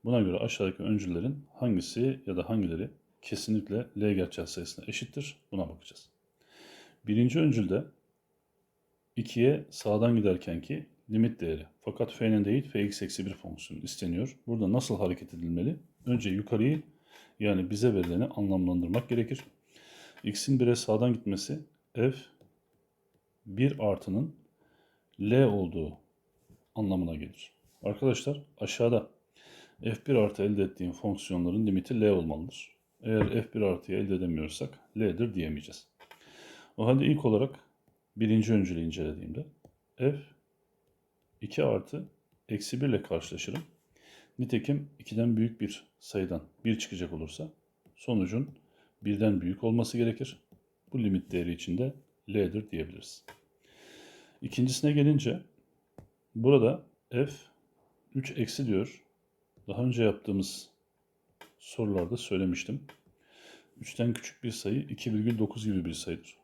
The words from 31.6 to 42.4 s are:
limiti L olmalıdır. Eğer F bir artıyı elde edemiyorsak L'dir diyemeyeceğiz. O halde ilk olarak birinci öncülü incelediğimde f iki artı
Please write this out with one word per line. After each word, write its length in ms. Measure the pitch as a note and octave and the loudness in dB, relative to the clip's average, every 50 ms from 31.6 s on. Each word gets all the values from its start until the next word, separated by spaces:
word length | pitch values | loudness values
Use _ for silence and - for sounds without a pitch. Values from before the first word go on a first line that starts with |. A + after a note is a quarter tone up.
| A2 | 2
limiti 340 | G#2 F#2+ F#2+ F2+ - B2+ A2+ | 2 2 0 0 -2 0 4
L 80 | G#2+ G#2 | 6 6
olmalıdır. 680 | G2 F2+ E2 D#2+ D2+ D#2 E2+ - - - - - _ _ _ _ _ _ - | 6 4 2 -2 -4 -6 -8 -10 -12 -14 -18 -18 _ _ _ _ _ _ -4
Eğer 260 | A2+ A2 A2 A2 - | 0 2 2 2 2
F 240 | - A#2 A#2 - - | 2 -2 -2 -2 -2
bir 80 | A#2 | 0
artıyı 360 | G#2 F#2+ F2+ F2 - - F#2 | 0 2 0 -2 -4 -4 -4
elde 180 | G#2 G#2 F#2+ F#2+ | -2 0 0 0
edemiyorsak 640 | F2+ F#2 F2 E2 D#2 D#2 D2+ - - - C2+ - - _ _ _ | 0 0 -2 -2 -2 -4 -6 -6 -8 -8 -10 -10 -18 _ _ _
L'dir 360 | G#2+ A2 G2+ E2 F2 A#2+ A#2 G2 | -2 0 0 0 0 -2 -2 -2
diyemeyeceğiz. 540 | F#2 E2 D#2 D2+ D2 D2 - - - - _ _ _ - _ - _ - - - - - - - - - _ _ | -4 -4 -4 -4 -8 -8 -12 -18 -20 -20 _ _ _ -20 _ -20 _ -20 -20 -20 -20 -20 -20 -20 -20 -20 _ _
O 80 | - A2+ | 0 2
halde 200 | A#2 C3 C#3 D3+ | 4 4 6 6
ilk 200 | - D3+ D3 - | 4 2 4 4
olarak 340 | A#2+ A2 G#2 C3 C3+ - - _ _ _ _ _ _ _ _ _ _ _ | 4 4 6 4 2 -2 -12 _ _ _ _ _ _ _ _ _ _ _
birinci 380 | G#2+ A2 G#2+ A2 A2 G#2 A2 A2+ | 0 2 4 6 4 6 6 4
öncülü 280 | G#2 F#2+ F2 F2+ E2 | 4 4 2 -2 -2
incelediğimde 640 | E2 E2 D#2+ - D#2 D2+ D2+ - - - - - - - _ _ _ - _ _ _ _ _ | -2 -4 -4 -4 -4 -4 -6 -8 -10 -10 -8 -8 -10 -10 _ _ _ -20 _ _ _ _ _
f 200 | - B2+ C#3 C#3+ C#3+ C#3+ - - _ _ _ _ _ _ _ _ _ _ _ _ _ _ _ _ _ _ _ _ _ | 0 0 0 0 -2 -10 -16 -20 _ _ _ _ _ _ _ _ _ _ _ _ _ _ _ _ _ _ _ _ _
iki 220 | - A2 - - D3 | -12 -8 -2 0 0
artı 420 | C3 A2 G2 G2 - - D#3 F#3+ - _ _ _ _ _ _ | 2 0 0 -4 -6 -10 -10 -10 -12 _ _ _ _ _ _